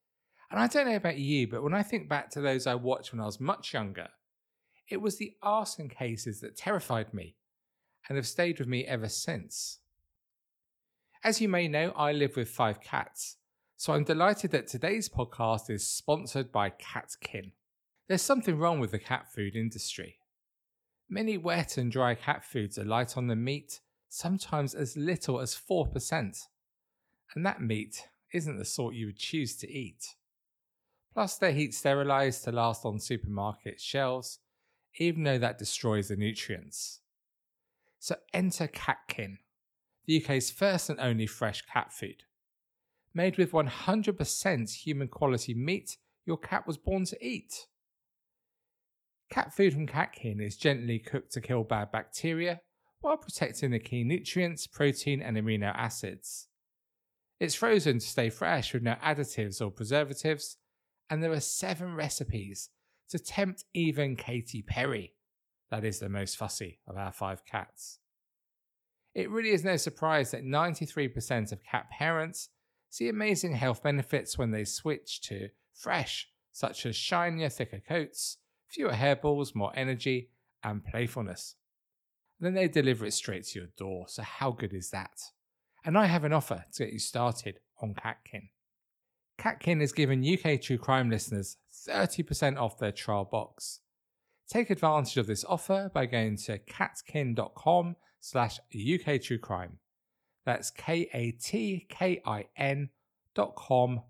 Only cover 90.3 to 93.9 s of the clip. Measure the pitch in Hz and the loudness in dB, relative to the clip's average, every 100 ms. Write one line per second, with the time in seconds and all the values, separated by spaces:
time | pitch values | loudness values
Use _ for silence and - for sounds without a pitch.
90.3 | 147 160 135 - 123 - 131 120 110 - | 4 4 2 2 0 4 4 4 2 0
91.3 | 101 95 - _ - - 202 185 - 156 | -4 -4 -10 _ -14 -2 2 2 2 -2
92.3 | 143 143 139 113 - 107 - - 104 98 | 2 2 2 0 0 -2 -2 0 0 0
93.3 | 113 - - - - _ | -2 -4 -8 -12 -12 _